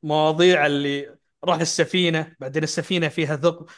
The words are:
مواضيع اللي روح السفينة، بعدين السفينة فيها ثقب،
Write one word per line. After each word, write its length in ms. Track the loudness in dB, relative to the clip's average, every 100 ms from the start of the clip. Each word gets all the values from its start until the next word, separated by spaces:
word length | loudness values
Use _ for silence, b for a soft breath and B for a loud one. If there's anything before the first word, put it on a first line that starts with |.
مواضيع 600 | -2 0 2 4 4 6 2
اللي 500 | 0 -2 -4 -6 -16 _ _ -4
روح 140 | -2
السفينة، 760 | -2 -2 0 2 0 0 -4 -10
بعدين 240 | -6 -4
السفينة 440 | -2 -4 -4 -2 -2
فيها 280 | -2 -4 0
ثقب، 300 | 0 0 -8